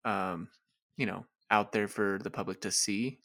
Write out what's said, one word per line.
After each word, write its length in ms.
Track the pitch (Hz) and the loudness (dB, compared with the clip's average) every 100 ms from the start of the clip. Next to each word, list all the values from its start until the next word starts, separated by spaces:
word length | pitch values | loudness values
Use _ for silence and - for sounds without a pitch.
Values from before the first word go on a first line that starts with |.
um, 440 | 120 101 92 87 85 - _ _ _ - | -2 0 0 -4 -8 -14 _ _ _ -4
you 100 | 120 | -4
know, 180 | 98 - _ - | -4 -10 _ 2
out 220 | 107 101 | 4 4
there 140 | 110 104 | 0 0
for 320 | - 101 98 | 2 0 0
the 80 | 101 | -2
public 320 | - 92 95 | -4 -4 -4
to 80 | 104 | -2
see 500 | - - 101 123 127 | 0 2 0 -2 -4